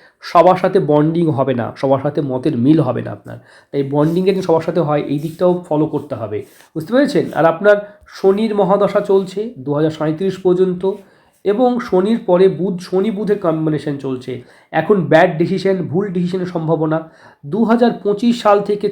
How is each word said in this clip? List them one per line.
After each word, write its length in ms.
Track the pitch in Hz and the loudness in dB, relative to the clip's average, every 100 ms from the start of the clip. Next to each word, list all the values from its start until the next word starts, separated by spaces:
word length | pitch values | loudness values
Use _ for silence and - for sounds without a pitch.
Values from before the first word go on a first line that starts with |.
| _ _ | _ _
সবার 340 | - 175 170 180 | 0 4 6 6
সাথে 240 | 190 190 | 2 0
বন্ডিং 520 | 151 147 151 165 165 | 2 4 4 2 0
হবে 220 | 127 135 | 0 0
না, 200 | 120 113 - | -2 -4 -4
সবার 240 | 135 131 | 0 0
সাথে 200 | 147 156 | 0 -4
মতের 360 | 139 127 156 117 | -4 -2 -2 0
মিল 220 | 127 156 | 2 4
হবে 220 | 127 120 | 2 -2
না 100 | 117 | -6
আপনার। 260 | 110 120 117 - - _ | -12 -14 -18 -20 -20 _
তাই 120 | 147 | -6
বন্ডিংয়ে 500 | 135 143 156 170 185 | -2 0 2 2 0
যেন 80 | 190 | 0
সবার 200 | 180 160 | 0 0
সাথে 180 | 160 170 | 0 -2
হয়, 220 | 147 151 | 0 -2
এই 180 | - 143 | -2 -4
দিকটাও 460 | 156 156 180 175 175 | -6 -2 0 0 -2
ফলো 160 | 151 151 | -2 -2
করতে 300 | 147 139 120 | -4 -6 -10
হবে, 300 | 110 104 - _ _ | -8 -8 -10 _ _
বুঝতে 200 | 160 156 | -12 -2
পেরেছেন? 320 | 247 285 170 135 - | 0 2 2 -2 2
আর 100 | 160 | 2
আপনার 540 | 160 202 208 202 - - | 4 4 2 0 -16 -20
শনির 480 | - 190 196 220 208 | -2 0 2 0 0
মহাদশা 440 | 185 196 - 202 | 2 2 2 0
চলছে 540 | 202 196 185 196 226 247 | 2 0 0 -6 -8 -8
দু 160 | 131 | -4
হাজার 180 | 147 156 | -2 -2
সাঁইত্রিশ 460 | 156 156 156 190 185 | -2 -4 -2 -4 -2
পর্যন্ত, 540 | 185 180 185 180 190 196 - _ _ _ | 0 2 0 0 -4 -6 -10 _ _ _
এবং 360 | 185 208 254 247 | -2 2 2 0
শনির 400 | - 185 196 226 - | -2 0 2 0 2
পরে 220 | 180 190 | 4 4
বুধ, 320 | 151 185 180 | 2 -4 -6
শনি 320 | - 185 214 | -4 -2 -2
বুধের 280 | 196 208 202 | -2 -2 -2
কম্বিনেশন 580 | 175 160 156 151 - 139 | -2 -2 -2 -2 -4 -6
চলছে। 440 | 139 127 123 120 - _ _ | -6 -8 -8 -12 -14 _ _
এখন 240 | 156 156 208 | -4 0 0
ব্যাড 420 | 143 160 180 156 | 4 4 4 2
ডিসিশন, 380 | 170 185 190 190 | -2 0 -2 -2
ভুল 320 | 143 156 208 | -2 -4 -2
ডিসিশনের 380 | 185 175 185 175 | -2 -4 -4 -6
সম্ভাবনা। 640 | 175 160 165 156 160 160 - - _ 143 | -6 -2 0 0 -2 -6 -20 -20 _ -6
দু 180 | 190 | 0
হাজার 280 | 214 233 240 196 | 2 4 2 0
পঁচিশ 380 | 202 208 240 233 | -2 0 0 2
সাল 200 | 214 202 | 2 2
থেকে 300 | 202 208 208 | 2 -2 -4